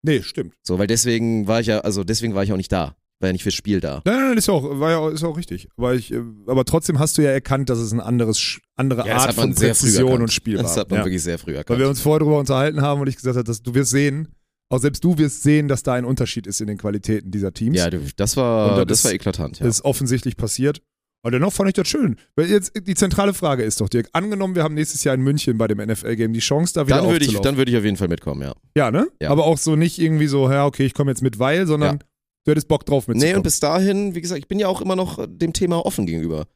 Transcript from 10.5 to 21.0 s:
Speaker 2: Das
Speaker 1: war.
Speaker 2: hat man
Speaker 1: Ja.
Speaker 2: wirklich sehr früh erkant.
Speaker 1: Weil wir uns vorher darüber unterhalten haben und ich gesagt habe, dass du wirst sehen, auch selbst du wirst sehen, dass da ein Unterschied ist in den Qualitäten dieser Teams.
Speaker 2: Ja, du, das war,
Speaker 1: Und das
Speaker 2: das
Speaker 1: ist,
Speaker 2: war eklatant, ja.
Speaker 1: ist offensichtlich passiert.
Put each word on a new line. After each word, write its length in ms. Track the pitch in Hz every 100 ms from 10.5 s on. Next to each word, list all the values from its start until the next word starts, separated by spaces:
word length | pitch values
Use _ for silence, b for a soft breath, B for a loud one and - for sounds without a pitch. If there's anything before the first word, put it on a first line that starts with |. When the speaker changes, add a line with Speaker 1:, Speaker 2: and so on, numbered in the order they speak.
| 101
Speaker 2:
Das 180 | 117
Speaker 1:
war. 20 | 95
Speaker 2:
hat 100 | 95
man 80 | 98
Speaker 1:
Ja. 40 |
Speaker 2:
wirklich 180 | 95 92
sehr 160 | 82 85
früh 140 | -
erkant. 160 | 71 78 120
Speaker 1:
Weil 60 |
wir 40 | 135
uns 120 | 135
vorher 180 | 147 156
darüber 220 | 151 147
unterhalten 420 | 135 131 147 151
haben 180 | 143 143
und 60 | 139
ich 80 |
gesagt 220 | 127 127 123
habe, 80 |
dass 180 | 113 107
du 120 | -
wirst 180 | 120 127
sehen, 420 | 139 143 143 156 - _ _ _
auch 80 | 127
selbst 260 | 139 139
du 140 | 170 160
wirst 260 | 151 -
sehen, 240 | 143 151 143
dass 160 | 131
da 80 | -
ein 100 | 123
Unterschied 440 | 123 131 120 - 98
ist 120 | 98
in 60 | 104
den 120 | 104
Qualitäten 520 | 107 101 101 110 95
dieser 220 | 101 98
Teams. 240 | - 113 135
Speaker 2:
Ja, 120 | 85
du, 100 | 85 71 -
das 200 | 101 -
war, 340 | 123 113 107
Speaker 1:
Und 40 | 104
das 80 | 117
Speaker 2:
das 120 | 107
Speaker 1:
ist, 60 |
Speaker 2:
war 80 | 120
eklatant, 480 | 95 101 90 73 -
ja. 60 | 123
Speaker 1:
ist 180 | 107
offensichtlich 520 | 143 135 131 123 123 -
passiert. 460 | 110 - 135 151 _ _